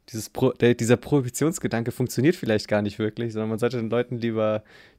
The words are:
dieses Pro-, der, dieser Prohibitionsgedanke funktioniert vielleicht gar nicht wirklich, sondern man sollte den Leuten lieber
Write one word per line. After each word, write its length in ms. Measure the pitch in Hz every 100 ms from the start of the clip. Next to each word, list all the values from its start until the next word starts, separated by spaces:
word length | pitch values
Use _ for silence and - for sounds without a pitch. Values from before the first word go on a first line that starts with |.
| _
dieses 200 | 113 -
Pro-, 240 | - 131
der, 200 | - 117
dieser 240 | 120 117 120
Prohibitionsgedanke 960 | - 147 123 - 151 - 120 113 117
funktioniert 440 | - 123 - 135 180
vielleicht 320 | - 107 -
gar 140 | 104
nicht 160 | 104 -
wirklich, 340 | 107 - 117
sondern 160 | 107 110
man 100 | 110
sollte 180 | 120 123
den 120 | 110
Leuten 280 | 117 120 120
lieber 460 | 117 110 107 107 - - -